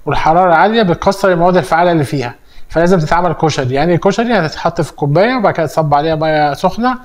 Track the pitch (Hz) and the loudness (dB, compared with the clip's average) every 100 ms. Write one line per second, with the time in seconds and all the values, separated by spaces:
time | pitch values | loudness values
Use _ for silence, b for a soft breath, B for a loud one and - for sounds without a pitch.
0 | 147 139 156 170 185 160 196 226 196 160 | -4 0 2 2 4 4 2 2 0 0
1 | - 196 196 175 175 180 139 165 180 170 | 0 0 0 2 2 2 0 0 2 0
2 | 139 143 120 - b b b 160 175 185 | -2 -4 -6 -10 b b b 0 2 2
3 | 151 170 180 151 160 147 127 135 165 170 | 2 0 0 0 -2 -2 -2 0 0 2
4 | 196 196 233 220 160 - 170 170 151 - | 0 0 0 0 -2 -4 -6 -4 -6 -4
5 | 143 151 220 262 196 151 156 - 151 143 | -2 2 2 0 0 -2 -4 -2 0 0
6 | 160 156 160 151 147 139 185 214 247 247 | 0 -2 0 0 0 0 -4 -2 -4 -4